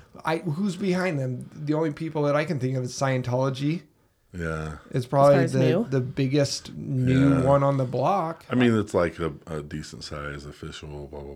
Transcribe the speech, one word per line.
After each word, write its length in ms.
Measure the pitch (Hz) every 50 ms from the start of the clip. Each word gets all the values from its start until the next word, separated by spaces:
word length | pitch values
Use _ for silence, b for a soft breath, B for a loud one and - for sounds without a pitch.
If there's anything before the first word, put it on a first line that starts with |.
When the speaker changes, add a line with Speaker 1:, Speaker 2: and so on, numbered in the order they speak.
| B B _ - -
Speaker 1:
I, 140 | 156 165 165
who's 380 | - 165 143 185 208 196 165
behind 420 | 185 202 185 180 185 185 185 156 135
them? 300 | 131 127 123 127 135 - -
The 200 | 151 147 147 151
only 180 | 156 165 151
people 300 | 143 - 160 156 151 151 147
that 120 | 143 143
I 80 | 151 156
can 140 | 151 160 120
think 180 | 131 131 131
of 80 | 127 123
is 80 | 123
Scientology. 880 | - - 139 135 131 127 123 120 123 127 131 135 131 127 143 147 165 175 - _ _ _ _ _ _ _ _ _ -
Speaker 2:
Yeah. 380 | 87 85 80 80 78 78 78 78 - - -
Speaker 1:
It's 160 | - 135 120
probably 300 | - 147 139 139 143 143
Speaker 3:
As 0 |
far 80 | 135 135
as 80 | 127 131
Speaker 1:
the, 40 | 131 131 127 - 208
Speaker 3:
new? 80 | 233 131
Speaker 1:
the 120 | 139 131
biggest 720 | 127 - - 143 135 131 139 147 139 - - - - - -
new 560 | - 110 143 135 127 127 127 131 135 135 139
Speaker 2:
Yeah. 120 | 139 131
Speaker 1:
one 200 | 131 135 139 139
on 160 | 139 139 139 135
the 60 | 131
block. 580 | 120 123 127 135 165 202 190 160 165 165 - - -
Speaker 2:
I 40 | 123
mean, 220 | 127 123 120 113
it's 160 | 107 101 -
like 260 | - 90 87 82 - -
a, 140 | 82 78 73 - -
a 160 | - 80 76
decent 420 | 73 73 78 76 71 - - 62 -
size 400 | - 78 73 73 71 71 71 73
official, 600 | 73 - - 82 76 - - 78 76 73 73 71 69
blah, 100 | 73 73
blah, 140 | 69 71 69